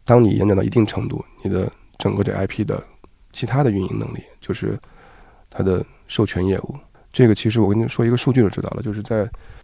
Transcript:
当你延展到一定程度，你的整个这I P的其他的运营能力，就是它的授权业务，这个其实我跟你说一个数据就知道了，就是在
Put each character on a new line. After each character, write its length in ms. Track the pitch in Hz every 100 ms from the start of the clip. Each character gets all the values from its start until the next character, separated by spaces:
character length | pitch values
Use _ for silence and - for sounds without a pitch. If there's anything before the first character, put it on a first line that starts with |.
当 200 | - 120
你 80 | 107
延 160 | 104 101
展 100 | -
到 60 |
一 60 | 113
定 160 | 120 104
程 220 | - -
度， 160 | - - -
你 60 | 98
的 220 | 92 - - - -
整 180 | - 101
个 80 |
这 100 | 101
I 140 | 98 98
P 160 | -
的 200 | 104 - - - - _ _
其 140 | - 113
他 180 | 131
的 60 | 135
运 140 | 98 92
营 140 | -
能 120 | 110 -
力， 80 | - -
就 120 | -
是 280 | - 107 104 - - - - - _ -
它 160 | -
的 220 | 95 90 - - -
授 180 | - 104
权 180 | 90
业 160 | 92 95
务， 140 | - 139 - - -
这 140 | - 120
个 80 | 101
其 160 | 110
实 100 | 117
我 80 | 98
跟 100 | 107
你 80 | 113
说 160 | -
一 60 | 117
个 80 | 120
数 160 | 139
据 80 | 123
就 80 | 98
知 100 | -
道 80 | -
了， 100 | -
就 100 | 110
是 120 | 104
在 260 | 104 110 95 - - -